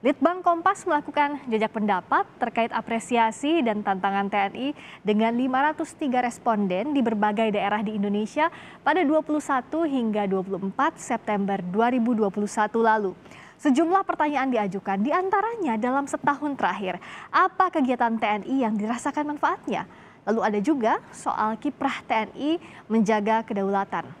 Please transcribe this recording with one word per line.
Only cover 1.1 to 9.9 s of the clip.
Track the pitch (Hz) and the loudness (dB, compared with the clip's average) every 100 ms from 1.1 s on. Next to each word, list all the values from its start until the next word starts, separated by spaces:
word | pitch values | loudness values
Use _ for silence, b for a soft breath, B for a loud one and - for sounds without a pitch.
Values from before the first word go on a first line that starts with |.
| 294 285 294 262 | 0 0 0 -2
jejak | 220 214 | 0 0
pendapat | 233 208 190 - 294 392 - | 0 0 0 2 0 0 -4
terkait | 233 233 226 | -4 0 -2
apresiasi | - - 226 - 240 226 220 285 339 | -2 -4 -4 0 2 2 2 0 2
dan | 240 208 208 | 2 0 -2
tantangan | 190 196 196 202 | 0 0 0 0
T | |
N | 202 202 214 | 0 -2 -2
I | 262 294 B B 190 | -8 -8 B B 0
dengan | 214 226 240 | 2 2 2
lima | 262 262 285 | 0 2 0
ratus | 311 320 | 0 -8
tiga | - 302 247 247 | -4 -2 0 -2
responden | 240 - 214 196 180 247 285 | -2 0 0 2 0 0 0
di | 226 | 2
berbagai | 220 208 208 226 | 2 0 2 0
daerah | 202 196 214 214 | 2 0 0 -2
di | |
Indonesia | 214 202 202 214 - 294 B B B | -2 -2 0 -2 0 -2 B B B
pada | - 330 311 | 0 2 4
dua | 311 | 2
puluh | 311 302 | 2 -4
satu | - 269 254 311 | 0 -2 -2 -2
hingga | 330 | 0